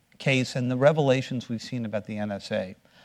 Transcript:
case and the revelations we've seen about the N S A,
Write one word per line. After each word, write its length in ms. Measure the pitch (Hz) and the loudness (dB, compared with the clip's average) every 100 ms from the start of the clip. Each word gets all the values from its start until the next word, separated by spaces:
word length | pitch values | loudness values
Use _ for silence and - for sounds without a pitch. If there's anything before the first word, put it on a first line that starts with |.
| _ - | _ -4
case 380 | - 131 127 135 | 2 2 2 -2
and 140 | 123 | -2
the 80 | 127 | 4
revelations 720 | 139 160 139 131 127 127 - | 4 6 4 2 0 -6 -6
we've 120 | 113 | -8
seen 240 | - 123 113 | -6 -6 -4
about 200 | 107 101 | -6 -6
the 120 | 107 | -6
N 140 | 104 | -4
S 200 | 98 - | -6 -4
A, 240 | 107 95 104 _ _ | -4 -4 -10 _ _